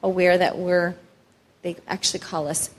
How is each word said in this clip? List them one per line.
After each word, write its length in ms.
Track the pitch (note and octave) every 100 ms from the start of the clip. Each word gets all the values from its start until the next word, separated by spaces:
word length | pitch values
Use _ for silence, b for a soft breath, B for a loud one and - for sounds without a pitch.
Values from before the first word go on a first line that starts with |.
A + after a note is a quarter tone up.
aware 360 | F#3+ F#3 F3+ F3+
that 180 | F3+ -
we're, 380 | F3+ F3+ F3 F3 - _ _ _ _ _
they 160 | F3+ E3+ -
actually 340 | F#3+ - F3+
call 280 | - E3+ D3
us 220 | D#3+ -